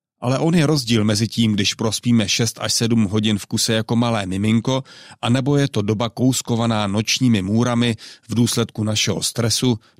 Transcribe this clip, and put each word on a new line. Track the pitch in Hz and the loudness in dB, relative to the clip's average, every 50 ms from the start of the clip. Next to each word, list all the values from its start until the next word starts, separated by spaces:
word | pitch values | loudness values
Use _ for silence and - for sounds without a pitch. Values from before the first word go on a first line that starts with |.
| _ _ _ - | _ _ _ -6
Ale | - 123 135 120 | -4 -2 0 0
on | 143 165 175 | 0 2 2
je | 175 143 | 2 2
rozdíl | 143 160 143 120 110 120 110 104 | 2 2 0 0 0 2 2 2
mezi | 110 104 101 117 101 | 2 2 0 0 -2
tím, | - 117 117 110 | 0 2 2 2
když | 104 98 101 - - | 2 0 0 -2 -2
prospíme | - 110 110 104 - - 123 120 113 101 92 | -2 -4 -4 -4 -2 0 2 2 2 2 2
šest | - - 117 113 - - | 0 0 -2 -2 -2 -6
až | 117 110 | -4 -2
sedm | - - 120 113 117 113 110 | -2 0 0 2 2 2 2
hodin | 90 104 110 107 113 104 98 | 2 0 0 0 0 0 -2
v | - | -4
kuse | - 113 110 - - | -4 -4 -2 0 0
jako | 110 110 110 - 117 | 0 0 0 0 0
malé | 113 120 120 113 104 95 | 0 0 0 0 -2 -4
miminko, | 90 92 95 104 110 110 113 110 131 131 131 131 - - - - - - - | -4 -4 -2 0 2 2 2 0 0 -2 -2 -4 -8 -18 -20 -20 -20 -12 -6
anebo | - 117 120 135 127 143 143 | -2 0 0 0 2 2 2
je | 143 139 135 | 2 0 0
to | - 110 | -2 -2
doba | 101 101 110 98 120 117 | -2 -2 -2 -2 -2 -4
kouskovaná | - - 123 131 127 - - - 117 113 117 117 113 107 104 | -2 0 0 2 0 0 -2 -2 -2 0 0 0 0 0 0
nočními | 98 98 110 107 - - - 131 123 113 98 | 0 0 -2 -2 -2 -2 0 2 2 2 2
můrami | 92 95 110 113 120 123 120 117 120 120 107 - - - - - _ - | 0 0 0 2 2 2 0 0 0 0 -2 -4 -8 -20 -20 -18 _ -4
v | 107 | 0
důsledku | 117 120 117 - 120 113 - - 117 107 | 0 0 0 0 -2 -4 -4 -4 -6 -4
našeho | 107 107 104 - 110 90 - | -2 -2 -2 -2 -2 -2 -2
stresu | - - - 117 113 113 - - 131 127 117 - _ _ _ | -4 -6 -4 -2 -2 -2 0 0 0 0 0 -2 _ _ _